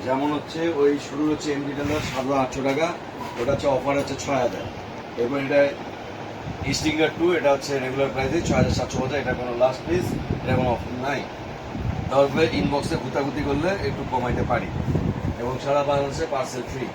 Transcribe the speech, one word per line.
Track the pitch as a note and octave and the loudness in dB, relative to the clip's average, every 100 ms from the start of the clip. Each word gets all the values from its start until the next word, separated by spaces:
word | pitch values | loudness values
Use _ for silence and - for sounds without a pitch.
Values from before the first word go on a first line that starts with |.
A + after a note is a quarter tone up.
| A#2+ | 0
যেমন | C3+ D3 D3 | 0 2 0
হচ্ছে | - D#3+ E3+ D3 | -4 -2 0 4
ওই | C#3+ C#3+ - | 4 4 -2
শুরু | C#3 D3+ | 0 2
হচ্ছে | D3 D3+ C#3+ | 2 0 -2
এমডি | C#3+ C#3 | -2 -2
টেলার | C#3+ D3+ - | 0 0 -2
সাত | C3 C3 | -2 0
হাজার | C#3 | 2
আটশো | C3 C#3+ C3+ | 0 0 0
টাকা, | C3+ E3 E3 - - - - | 2 0 -2 -10 -10 -10 -4
ওটা | A#2+ | 0
হচ্ছে | A2 C#3+ C3 | 2 2 2
অফার | C3 C#3 | 2 0
হচ্ছে | C3+ C3+ | 0 -4
ছয় | - C#3 B2 | 0 2 2
হাজার। | - - - - - - - | -2 -8 -10 -10 -12 -10 -2
এরপর | A#2+ C#3 C3+ | -2 0 2
এটা | C#3+ C#3+ - - - - - - - - - - - | 4 4 2 -10 -10 -10 -10 -10 -10 -8 -6 -2 0
স্টিঙ্গার | D#3 D3+ D#3 D3+ | 0 2 2 4
টু, | E3+ E3+ | 2 4
এটা | C#3+ C#3 | 4 2
হচ্ছে | - C#3 | 2 -2
রেগুলার | B2+ C3+ C#3 | -2 0 0
প্রাইসে | C3+ C3 E3 - | 0 0 0 2
ছয় | - | 4
হাজার | B2+ - | 4 2
সাতশো | B2+ - | 0 -2
পঞ্চাশ, | - - | 0 0
এটা | B2+ B2 | -2 -2
কোনো | B2 - | -2 4
লাস্ট | - - D#3 | 2 2 0
পিস, | F3+ - - - - | 0 0 -2 -2 -2
এটা | C#3 C#3 | 0 2
কোনো | B2+ A#2 | 2 0
অফার | - B2 A#2+ | -2 -4 -2
নাই। | - - - - - - - - - - | -2 -4 -10 -10 -10 -8 -4 -4 -2 0
তারপরে | C3+ C#3 C3+ D#3+ C3+ | 4 4 4 2 2
ইনবক্সে | C#3+ C#3+ C#3 D#3+ | 2 2 0 -2
ঘুতাঘুতি | C3+ C#3+ C#3+ C3 C#3+ | -2 -2 -2 -2 0
করলে | C#3+ E3+ G3 - | 2 0 0 -2
একটু | - - | -4 -2
কমাইতে | B2 B2 - - | -2 0 0 2
পারি | A2+ G2 - - - - - - - | 0 0 -4 0 0 0 -2 -4 -2
এবং | A#2+ C#3 | -4 -4
সারা | C#3+ C#3+ C#3+ | 0 2 4
বাংলাদেশে | C#3+ C#3 D3 D#3+ | 2 0 -2 -2
পার্সেল | C#3 B2+ C3 A#2+ | -2 -2 -6 -6
ফ্রি। | C3+ A2+ | -6 -6